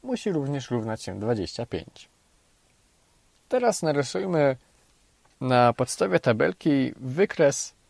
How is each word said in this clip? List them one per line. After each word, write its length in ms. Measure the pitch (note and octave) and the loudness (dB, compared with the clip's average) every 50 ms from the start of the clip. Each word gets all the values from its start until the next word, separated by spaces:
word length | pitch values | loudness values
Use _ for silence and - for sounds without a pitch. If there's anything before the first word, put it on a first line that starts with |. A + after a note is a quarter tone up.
musi 300 | - B3+ B3 - - G#3+ | -4 -6 -6 -4 -2 -2
również 380 | F3+ D#3 C#3 C3+ C#3+ C#3 B2+ - | -2 -2 -2 -2 -4 -6 -4 -4
równać 320 | B2 A#2+ A2 A2 A2 - | -4 -4 -2 -4 -6 -8
się 180 | - - F#2 G2 | -8 -10 -8 -6
dwadzieścia 460 | G#2 A2+ A#2+ G#2+ F2+ - - - A#2+ | -2 -2 -2 -2 -4 -6 -8 -10 -10
pięć. 420 | - - F2 - - _ - - _ _ _ _ _ _ _ _ _ _ _ _ _ _ _ _ _ _ _ _ _ _ _ _ _ _ _ _ _ | -8 -8 -8 -8 -10 _ -20 -20 _ _ _ _ _ _ _ _ _ _ _ _ _ _ _ _ _ _ _ _ _ _ _ _ _ _ _ _ _
Teraz 340 | - B3+ B3 A#3 F#3+ - | -2 2 2 2 0 0
narysujmy 760 | - D#3 D3 C#3+ C#3 - - F#3+ - - F3 D#3 D3 C#3 C3 B2 _ _ _ _ _ _ _ _ _ _ _ _ _ _ _ _ | -2 0 0 0 0 -2 -4 -6 -4 0 2 4 4 2 2 0 _ _ _ _ _ _ _ _ _ _ _ _ _ _ _ _
na 320 | C3 B2+ B2+ B2 B2 A#2+ | -2 2 4 6 6 4
podstawie 480 | A#2 - B2+ - - - A3+ G3 F#3 - | 4 2 -4 -4 0 -2 0 2 2 2
tabelki 720 | - C3 A2+ G#2+ D3 E3+ F#3 _ - E3 C#3+ C3+ C3 B2 - | 2 2 2 2 2 0 0 _ 0 2 2 2 0 -2 -4
wykres 800 | - C3 C3 B2+ D#3+ G3+ - - - D#3+ C#3 C#3 - - - _ _ _ | -8 -10 -8 0 0 0 0 2 2 2 2 2 0 -8 -10 _ _ _